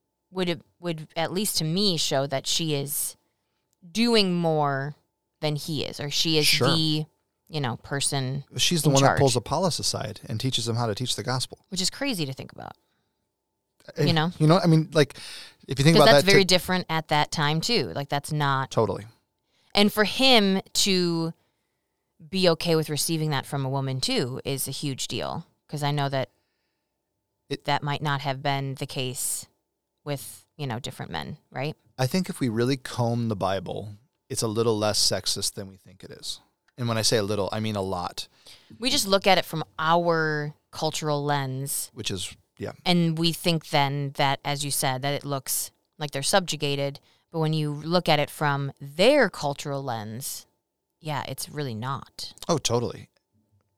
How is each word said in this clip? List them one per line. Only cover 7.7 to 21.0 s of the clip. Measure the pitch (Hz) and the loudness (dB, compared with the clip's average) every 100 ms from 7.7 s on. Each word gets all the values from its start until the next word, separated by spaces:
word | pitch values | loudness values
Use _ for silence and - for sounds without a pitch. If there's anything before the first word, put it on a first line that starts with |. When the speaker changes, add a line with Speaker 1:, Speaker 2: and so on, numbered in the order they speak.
| 120 | -6
Speaker 1:
person | - 139 - 139 131 139 - 139 | -6 -2 -2 -2 -4 -6 -8 -2
Speaker 2:
She's | - 170 | 0 4
the | 147 | 4
Speaker 1:
in | |
Speaker 2:
one | 135 | 6
that | 135 | 6
Speaker 1:
charge. | 85 | 6
Speaker 2:
pulls | 139 120 | 4 2
Apollos | - 143 185 - | -2 -2 0 0
aside | 101 101 - - - | -4 -4 -8 -10 -8
and | 110 | -4
teaches | 131 127 113 | -2 -2 -2
him | 113 | -2
how | 117 | -2
to | |
teach | 101 123 - | -2 -4 -4
the | |
gospel. | 104 127 - - - | -2 -4 -4 -10 -10
Speaker 1:
Which | 185 | -4
is | 185 | -4
crazy | - 277 196 139 | -2 -4 -2 -4
to | |
think | 135 62 | -6 -12
about. | - 55 - _ _ _ _ _ _ _ _ _ _ - - | -14 -14 -16 _ _ _ _ _ _ _ _ _ _ -14 0
Speaker 2:
Eh, | 147 | 2
Speaker 1:
You | |
know? | - 170 - | 2 0 2
Speaker 2:
you | 156 | 4
know, | 180 | 6
I | 175 | 6
mean, | 160 156 | 4 4
like, | 151 143 - - - - _ - | 2 2 0 -16 -16 -18 _ -8
if | 139 | 2
you | |
think | 143 160 | 6 8
Speaker 1:
'Cause | 143 | 8
Speaker 2:
about | |
Speaker 1:
that's | 143 | 8
Speaker 2:
that | 175 | 8
Speaker 1:
very | 196 | 6
Speaker 2:
to | 185 | 6
Speaker 1:
different | 180 - 185 - | 2 2 -2 0
at | 160 - | -4 2
that | 147 151 | 2 2
time, | - 147 160 | 0 0 0
too. | 196 233 104 | 0 0 0
Like, | 101 143 | -4 -4
that's | 143 - | -4 -2
not | 151 143 135 131 | -2 0 0 0
Speaker 2:
Totally. | - 104 92 110 _ _ _ _ _ _ | 0 0 0 -8 _ _ _ _ _ _
Speaker 1:
And | - 208 | 4 4
for | 214 | 4
him | 202 - 262 240 196 190 - | 0 4 6 6 6 2 -2
to | - 202 185 | 0 2 4